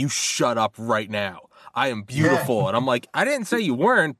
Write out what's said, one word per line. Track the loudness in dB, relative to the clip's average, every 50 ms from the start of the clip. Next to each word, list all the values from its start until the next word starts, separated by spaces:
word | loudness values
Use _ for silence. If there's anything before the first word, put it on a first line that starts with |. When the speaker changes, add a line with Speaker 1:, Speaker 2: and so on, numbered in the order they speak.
Speaker 1:
"You | -4 -4
shut | -2 -4 -4 -4 -2 0 0 0 2 2
up | 0 0 -2 -4
right | -4 -2 0 0 -2 -2 -4 -4 -4
now. | -4 -6 -10 -18 _ _ -20 -20 -10 -4
I | -2 -2 0
am | -2 -4 -6 -6
Speaker 2:
Yeah. | -2 0
Speaker 1:
beautiful." | 2 2 2 2 0 0 0 0 0 0
And | 0
I'm | 0 0 2 0
like, | -2 -2 -4 -2
"I | -2 0
didn't | 0 0 -2 -2
say | -2 -2 -2
you | 0 0 0
weren't, | 2 4 4 4 4 2 0 -2